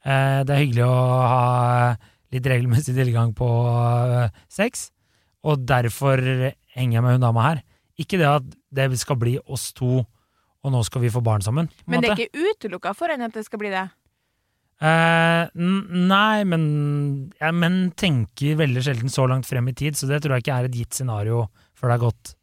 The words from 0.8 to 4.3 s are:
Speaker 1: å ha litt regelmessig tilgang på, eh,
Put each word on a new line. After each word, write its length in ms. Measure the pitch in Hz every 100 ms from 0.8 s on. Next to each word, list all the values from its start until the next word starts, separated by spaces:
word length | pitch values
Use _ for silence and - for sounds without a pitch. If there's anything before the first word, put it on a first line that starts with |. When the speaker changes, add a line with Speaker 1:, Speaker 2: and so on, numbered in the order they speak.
| 123
Speaker 1:
å 80 | 127 127 127 123
ha 160 | 127 123 123 123 123 120 117 _ _ _
litt 160 | 127 127
regelmessig 480 | 123 123 113 147
tilgang 380 | 127 127 117 117
på, 120 | 104 123 117 120 120 120 120 123 123
eh, 60 | 117